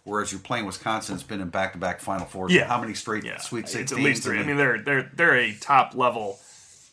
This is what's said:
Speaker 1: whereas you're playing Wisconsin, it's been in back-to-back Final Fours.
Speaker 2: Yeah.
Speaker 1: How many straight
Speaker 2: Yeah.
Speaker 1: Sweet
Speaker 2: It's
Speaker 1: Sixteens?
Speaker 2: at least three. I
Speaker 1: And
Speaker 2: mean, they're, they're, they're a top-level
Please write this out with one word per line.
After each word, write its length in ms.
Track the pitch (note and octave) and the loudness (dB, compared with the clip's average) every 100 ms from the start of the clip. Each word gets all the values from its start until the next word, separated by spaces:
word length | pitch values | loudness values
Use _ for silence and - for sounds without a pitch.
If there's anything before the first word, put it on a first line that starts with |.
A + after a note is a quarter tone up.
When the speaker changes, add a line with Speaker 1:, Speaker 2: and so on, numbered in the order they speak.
Speaker 1:
whereas 280 | - G#2 G2+ | -4 -4 -2
you're 80 | F#2 | -6
playing 260 | - A#2+ G2+ | -4 -4 -4
Wisconsin, 480 | F2+ A2+ A2 G#2+ | -6 -4 -4 -4
it's 80 | F#2 | -8
been 160 | - G#2 | -8 -8
in 100 | F2+ | -4
back-to-back 500 | F#2+ F#2+ F2 F#2 - | -2 -2 -2 -4 -4
Final 260 | - F#2+ F2 | -4 -6 -6
Fours. 260 | F#2+ F#2 | -6 4
Speaker 2:
Yeah. 140 | F3+ - | 4 4
Speaker 1:
How 140 | A#2+ | 0
many 140 | A#2 | -2
straight 300 | G2 - G#2+ | -6 -6 -6
Speaker 2:
Yeah. 140 | - - | -6 -10
Speaker 1:
Sweet 260 | - A#2 | -6 -6
Speaker 2:
It's 80 | - | -6
Speaker 1:
Sixteens? 200 | A#2 C3+ | -6 -4
Speaker 2:
at 120 | B2 | 2
least 180 | C#3+ A#2+ | 2 2
three. 120 | B2+ A#2+ | 0 -2
I 40 | |
Speaker 1:
And 80 | D3 | 0
Speaker 2:
mean, 80 | C#3+ | 2
they're, 240 | C3+ A2+ | 2 2
they're, 280 | A2+ C#3 C3+ | 0 0 0
they're 220 | - E3+ B2+ | 2 6 6
a 160 | A#2 | 4
top-level 880 | G#2+ - C#3 B2 A#2 B2+ A2+ G#2 F#2+ - - - - - | -2 4 4 4 2 2 2 -4 -8 -14 -20 -20 -20 -8